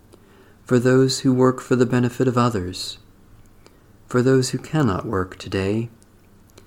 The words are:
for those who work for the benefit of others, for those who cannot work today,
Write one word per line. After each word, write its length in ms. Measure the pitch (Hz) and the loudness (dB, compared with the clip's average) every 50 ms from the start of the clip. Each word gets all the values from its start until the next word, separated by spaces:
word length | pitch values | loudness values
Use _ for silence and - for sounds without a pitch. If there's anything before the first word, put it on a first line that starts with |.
| _ _ - - _ _ _ - _ - _ _ _ | _ _ -20 -20 _ _ _ -20 _ -20 _ _ _
for 140 | - 127 123 | 0 0 2
those 420 | 120 127 127 131 135 131 131 - | 4 4 4 4 4 2 0 0
who 120 | - 135 | 0 0
work 300 | 127 127 127 127 127 - | 2 4 4 2 2 -2
for 140 | - - 131 | -2 0 2
the 100 | 120 127 | 2 2
benefit 420 | 117 127 123 123 120 - - - 131 | 2 2 0 0 0 -2 -2 -2 0
of 80 | 117 | 2
others, 600 | 123 120 120 110 98 90 90 92 - - - - - - _ _ _ _ _ - - - _ _ - _ - _ _ _ _ - _ _ | 2 0 0 0 -4 -6 -8 -10 -10 -12 -14 -14 -16 -20 _ _ _ _ _ -20 -20 -20 _ _ -20 _ -20 _ _ _ _ -20 _ _
for 140 | - - 123 | -2 -2 2
those 300 | 120 131 131 131 127 - | 2 4 4 2 2 0
who 80 | - 127 | -4 -8
cannot 480 | - - - 156 147 110 92 87 - | -8 -4 -2 0 0 0 0 -2 -4
work 320 | 110 110 95 90 92 - - | -4 -4 -4 -4 -6 -10 -14
today, 500 | - - 95 98 95 98 104 113 117 117 - - _ _ _ _ _ _ - - _ - _ - - | -10 -6 -4 -2 -2 -2 -2 -4 -4 -8 -12 -20 _ _ _ _ _ _ -20 -20 _ -20 _ -20 -20